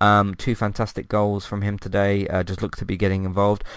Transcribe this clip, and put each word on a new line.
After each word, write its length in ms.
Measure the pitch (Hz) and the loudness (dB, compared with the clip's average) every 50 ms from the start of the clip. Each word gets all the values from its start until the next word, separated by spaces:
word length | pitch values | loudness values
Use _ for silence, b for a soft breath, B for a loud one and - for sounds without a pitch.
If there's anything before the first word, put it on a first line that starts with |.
Um, 340 | 101 104 104 104 101 98 92 | 4 6 6 6 4 2 -2
two 200 | - - 131 113 | -4 -2 -2 -2
fantastic 520 | - 113 104 101 - 110 104 - 98 90 | 0 -2 -2 -2 -2 -4 -4 -6 -8 -6
goals 380 | - 104 104 104 104 101 101 - | -2 0 2 2 2 0 -2 -4
from 160 | - 104 101 | -6 -4 -2
him 180 | 101 104 101 98 | -2 -2 -2 -4
today. 480 | - 95 101 101 98 101 101 101 98 | -6 -2 0 2 2 2 2 0 0
Uh, 160 | - 90 92 90 | 0 0 -2 -2
just 180 | 92 95 - | -2 -4 -4
looked 180 | - - - - | -4 -6 -6 -6
to 60 | 98 | -4
be 120 | 95 95 | -4 -2
getting 260 | 87 104 95 95 95 95 | 0 0 0 2 0 -2
involved. 400 | 92 92 101 101 104 104 101 B B B | -2 0 2 2 2 2 0 B B B